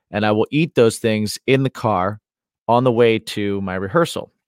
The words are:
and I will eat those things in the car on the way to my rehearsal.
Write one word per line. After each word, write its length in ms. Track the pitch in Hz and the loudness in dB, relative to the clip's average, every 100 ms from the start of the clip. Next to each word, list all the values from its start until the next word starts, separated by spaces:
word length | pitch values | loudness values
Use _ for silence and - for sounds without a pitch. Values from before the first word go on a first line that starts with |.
| _ | _
and 140 | 104 107 | -2 0
I 60 | |
will 140 | 107 - | 2 0
eat 240 | 143 160 | 0 0
those 240 | - 113 - | 2 2 2
things 400 | 117 107 104 - - | -2 -2 -4 -6 0
in 160 | 135 | 0
the 80 | 131 | 0
car 500 | - 117 95 92 107 _ _ _ _ - | -2 -2 0 -2 -6 _ _ _ _ 0
on 160 | 120 | 2
the 80 | 131 | 2
way 260 | 113 117 110 | 4 4 2
to 420 | - - 101 98 | -2 -6 -4 -4
my 140 | 98 | -6
rehearsal. 580 | 92 95 170 170 - - _ | -6 -4 -2 -2 -4 -12 _